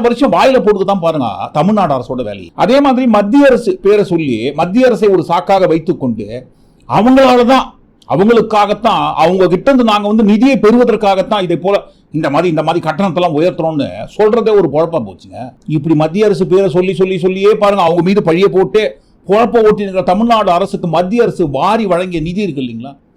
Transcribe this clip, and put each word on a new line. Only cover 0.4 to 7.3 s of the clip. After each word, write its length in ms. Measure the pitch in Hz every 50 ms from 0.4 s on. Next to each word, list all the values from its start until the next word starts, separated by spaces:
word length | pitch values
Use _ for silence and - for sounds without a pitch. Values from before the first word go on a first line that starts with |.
| 220 269 262 240 -
போட்டுக்க 220 | 214 208 190 190 185
தான் 140 | 196 190 165
பாருங்க 240 | 165 156 151 123 110 95 90 110 123 - 151
தமிழ்நாடு 360 | 151 196 220 208 185 156 139
அரசோட 260 | 127 120 - 131 123 123 104
வேலை. 160 | 101 98 90 85 _ - 156
அதே 120 | 185 254 277 285
மாதிரி 200 | 277 254 247 262 240 220
மத்திய 340 | 208 202 202 226 285 285 269
அரசு 220 | 247 214 - 202 185 - -
பேரை 180 | 196 208 208 196 -
சொல்லி 260 | 175 165 156 139 120 107 117 139 143 151
மத்திய 300 | 175 175 190 247 254 247
அரசை 200 | 226 170 214 202 190
ஒரு 100 | 175 156 151
சாக்காக 400 | 214 247 262 - 196 190 185 160
வைத்துக்கொண்டு 540 | 160 165 - 190 156 - 143 123 113 107 104 104 117 127 - _ _ _ _ _ _ _ _ -
அவங்களால 580 | 123 165 214 254 262 269 269 254